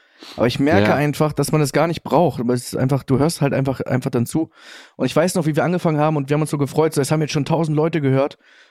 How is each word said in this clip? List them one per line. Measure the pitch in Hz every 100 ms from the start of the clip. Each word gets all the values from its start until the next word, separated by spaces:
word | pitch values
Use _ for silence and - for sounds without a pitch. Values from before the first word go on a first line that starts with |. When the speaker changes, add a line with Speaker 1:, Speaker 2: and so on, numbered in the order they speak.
| _ _ - -
Speaker 1:
Aber | 120
ich | 131
merke | 139 175 107
Speaker 2:
Ja. | 131
Speaker 1:
einfach, | 147 139 156
dass | 143 143
man | 151
das | 143
gar | 147 165
nicht | 160
braucht. | - 135 170 127
Aber | 120 123
es | -
ist | -
einfach, | 131 139
du | - 127
hörst | 151 -
halt | 139
einfach, | 135 135 127
einfach | - - 135
dann | 123 117
zu. | 156 160 _ - - - -
Und | 131
ich | 151
weiß | 180 180
noch, | 151
wie | 151
wir |
angefangen | 143 180 175 151
haben | 156 151
und | 135
wir | 147
haben |
uns | 151
so | 147
gefreut. | 143 - 160 165
So, |
es | 143
haben | 156
jetzt | 151
schon | 151 135
tausend | 160 160 151
Leute | 139 143
gehört. | 135 135 143 - _ - _